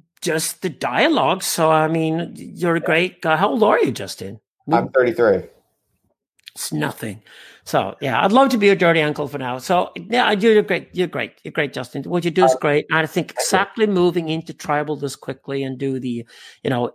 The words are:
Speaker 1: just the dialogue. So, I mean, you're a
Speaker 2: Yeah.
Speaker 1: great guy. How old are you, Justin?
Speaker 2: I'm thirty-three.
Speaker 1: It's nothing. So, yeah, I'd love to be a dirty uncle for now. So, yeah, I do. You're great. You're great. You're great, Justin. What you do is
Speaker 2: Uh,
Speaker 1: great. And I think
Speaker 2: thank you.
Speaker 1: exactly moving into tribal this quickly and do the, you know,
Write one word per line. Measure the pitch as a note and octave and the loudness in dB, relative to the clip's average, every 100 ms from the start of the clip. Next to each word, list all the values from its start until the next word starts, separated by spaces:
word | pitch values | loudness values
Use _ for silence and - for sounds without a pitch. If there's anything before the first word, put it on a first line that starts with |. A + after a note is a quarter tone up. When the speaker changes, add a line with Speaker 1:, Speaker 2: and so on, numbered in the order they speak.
| _ _ | _ _
Speaker 1:
just | F3 D#3 - - | -4 -4 -4 -6
the | F#3 | -8
dialogue. | C3 B2+ C3 D4 C4 C#3 F#3 | -6 -4 0 2 2 0 0
So, | - - D#3+ | -2 0 2
I | D#3 D#3 | 4 2
mean, | E3 D#3+ E3 E3 | 0 0 -2 -4
you're | - - E3 F3 E3 | -10 -14 -4 0 0
a | |
Speaker 2:
Yeah. | - | 0
Speaker 1:
great | D#3+ F3+ - | 0 0 -4
guy. | E3 D#3 | -2 0
How | F#3 | 2
old | C4 | 2
are | G#3+ A#4+ | 4 4
you, | F#4 | 2
Justin? | G#2+ F#2 - F#2+ A2+ _ _ - | -2 -10 -10 -12 -14 _ _ -2
Speaker 2:
I'm | A#2 - | 0 2
thirty-three. | C3 B2 A#2 A2+ F2+ - _ _ _ _ _ _ _ _ _ - | 2 2 4 4 2 0 _ _ _ _ _ _ _ _ _ -20
Speaker 1:
It's | - - | -12 -8
nothing. | D3+ D3 - A2+ G#2+ _ - - - | -4 -4 -6 -12 -12 _ -20 -20 -20
So, | - C#3+ G2 - | -4 -2 -2 -4
yeah, | C#3 A#2+ | -2 0
I'd | F#3+ | 4
love | A#3+ C4+ | 4 4
to | A#3 | 4
be | G3+ | 4
a | |
dirty | F3+ E3+ E3 | 4 4 4
uncle | D3+ D3 C#3+ | 2 -2 -6
for | C#3 | -6
now. | B2+ B2+ | -6 -6
So, | - F3+ - | 0 0 0
yeah, | - E3+ A#3+ G#3+ | -6 -4 0 0
I | |
do. | G#3 A3+ | 2 4
You're | G#3+ | 4
great. | G#3 F3 - | 4 -2 -6
You're | F3 F3+ | -6 -4
great. | C#3 G#2+ _ | -4 -8 _
You're | D#3 | -8
great, | D#3+ C#3+ | -4 -4
Justin. | C3+ B2 C#3 | -4 -10 -10
What | C#3+ F3 | -4 -2
you | E3+ | -2
do | E3 | 2
is | C3+ | 4
Speaker 2:
Uh, | C3 | 4
Speaker 1:
great. | D3+ D3 - | 2 0 0
And | D#3+ | 0
I | D#3 | 0
think | F3 D3+ | -2 -4
Speaker 2:
thank | - | -6
you. | |
Speaker 1:
exactly | - F#3+ G3 - G#3+ | 0 0 0 0 0
moving | F#3 F3 F3 D#3+ | 4 2 2 -2
into | D#3+ D#3+ | -4 -6
tribal | D3 - D3 D3 C#3+ | -12 -4 -2 -2 -6
this | C#3+ | -6
quickly | - - C3+ - C#3 | -8 -12 -12 -8 -6
and | C3+ B2+ | -6 -6
do | C#3 C3 | -4 -4
the, | B2+ A#2 A#2 - - - | -6 -8 -10 -18 -20 -6
you | C#3+ | -2
know, | B2 A#2+ | 0 0